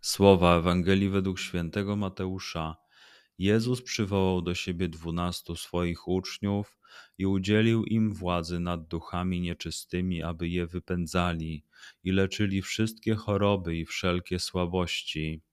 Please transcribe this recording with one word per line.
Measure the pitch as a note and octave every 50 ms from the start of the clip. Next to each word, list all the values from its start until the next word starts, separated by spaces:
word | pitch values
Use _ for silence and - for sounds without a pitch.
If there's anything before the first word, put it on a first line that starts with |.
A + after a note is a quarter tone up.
Słowa | - - - - F#2+ G2 G2 F2+ F2+ F2 F2
Ewangelii | E2+ E2 F2+ F2 F2+ F2 F2+ G2 G2 G2 G2
według | F#2+ G2 F#2+ F#2+ F#2 F2
świętego | - - - F2+ E2+ E2 - G#2+ G2+ G2+ G#2
Mateusza. | G#2 G2+ F#2+ F#2+ - F#2+ F#2 F#2+ F#2+ - - - E2+ D#2+ D#2+ D#2+ _ _ _ _ - - - - - _ _ _ -
Jezus | F2+ G2 G#2 A2+ A2+ B2 B2+ B2 B2
przywołał | - - - A2 F#2+ G2+ G2 F#2+ F#2 F#2 F2+ E2+
do | F2 F2
siebie | F2 - - F2+ E2+ F#2 F2
dwunastu | E2 E2 D#2+ E2+ E2 E2+ F2 F2+ F2 - - - F2
swoich | - - - - F2 F2 F2 F2 - - -
uczniów | F#2 F#2 F#2 - - - - G2+ G2+ G2+ G2+ - _ _ _ _ - - - _ _ -
i | F#2
udzielił | F#2+ G2 G2 F#2 G2 G#2 G#2+ A2 A2+ A2+ A2+ A2
im | - A2 A2+ A2 G#2+ G#2
władzy | F2+ F2+ F2 F2 F2 E2 D#2+ F2 F2
nad | F2 F2 F2 E2+ D#2+ D#2
duchami | - E2 - - - F2 F2+ F#2 F2+ F2
nieczystymi, | F2 F2 F2 - - E2+ - - - _ - F2+ F#2 F#2 F2+ E2 D#2
aby | E2 E2+ D#2+ F2 E2+
je | F2 F2 F2
wypędzali, | E2 E2+ F2+ - - F#2 F2 F2 D#2+ - F2+ F2 F2 E2+ E2 D#2+ D#2+ D#2+ D2 _ _ _ - - - - _ _
i | F#2 F#2+
leczyli | F#2+ F#2+ F#2+ - - G#2+ G2 F#2+ G2 F#2
wszystkie | - - - A2 A2 A2 - - A2+ A2
choroby | G2+ - - G#2 G2 G2+ G2+ G2+ F#2+ F2+ F2 E2
i | E2 D#2+
wszelkie | - - - - F#2 F2 F2+ F2 - F#2 F2
słabości. | - - - F2+ F2+ E2+ F2 F#2 F2+ E2 - - - - - D#2 D#2 D#2 D#2 D#2 _ _